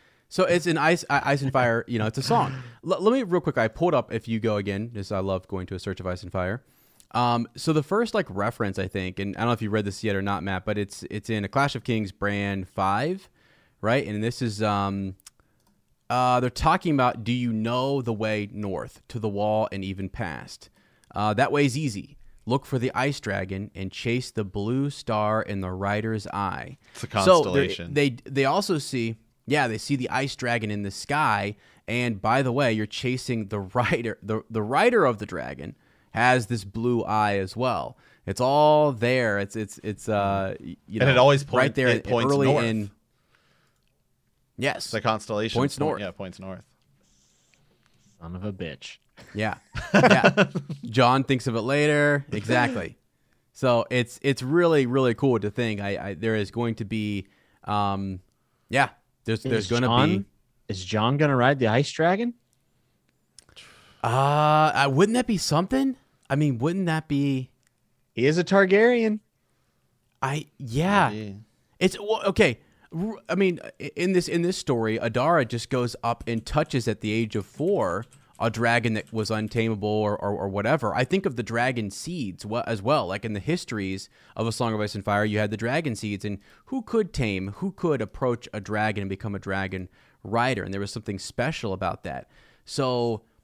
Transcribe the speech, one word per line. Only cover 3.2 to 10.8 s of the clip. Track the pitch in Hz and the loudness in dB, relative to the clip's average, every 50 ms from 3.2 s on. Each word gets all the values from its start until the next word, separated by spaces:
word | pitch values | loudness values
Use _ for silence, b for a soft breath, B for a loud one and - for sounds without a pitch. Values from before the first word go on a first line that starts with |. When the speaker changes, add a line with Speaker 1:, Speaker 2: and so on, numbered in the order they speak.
| 233 | 2
Speaker 1:
real | 175 180 170 | 2 0 0
quick. | - 165 - 127 | 0 0 0 2
I | 113 110 | 0 0
pulled | - - 165 180 156 | 0 0 0 2 2
up, | 127 - - - | 2 0 0 -6
if | 110 - 113 | -6 -4 -2
you | 113 110 | -4 0
go | 107 110 104 | 0 0 0
again, | 104 98 101 98 98 110 120 120 | 0 -2 -2 -4 -4 -4 -6 -8
just | 104 92 - | -10 -6 -4
I | 104 95 | -4 -2
love | 95 98 95 92 - - | 0 0 -2 -2 -4 -6
going | 98 92 92 | -8 -8 -6
to | - 95 | -8 -10
a | 90 | -8
search | - 101 92 - | -6 -6 -8 -6
of | 92 | -4
ice | 90 92 90 | -6 -6 -6
and | 101 90 | -8 -6
fire. | - 92 90 92 107 123 _ b b b b b b b b b | -4 -2 -2 -2 -4 -6 _ b b b b b b b b b
Um, | - 120 123 120 120 117 117 - _ | -2 0 2 2 2 0 -2 -6 _
so | - - 160 | -6 -2 0
the | 151 156 | 2 2
first, | 143 - 190 214 233 220 - | 2 0 0 0 0 0 0
like, | 208 151 - | -2 -2 -2
reference, | 92 98 101 117 - - 113 98 98 98 | -4 -2 -2 -2 -2 -2 -4 -4 -2 -4
I | 95 98 | -6 -4
think, | - 98 92 92 87 - | -4 -4 -4 -4 -4 -6
and | 98 101 - | -6 -6 -4
I | - | -2
don't | 113 120 | 0 0
know | |
if | 117 - | 0 0
you | 113 101 | -2 0
read | 107 110 98 | 0 0 0
this | 101 92 - - | -2 -6 -4 -2
yet | 107 98 | -2 -2
or | 98 | 0
not, | 98 101 98 78 | -2 -2 -4 -2
Matt, | 85 98 95 92 - | -2 -4 -4 -4 -4
but | 107 104 | -4 -2
it's, | 104 | -2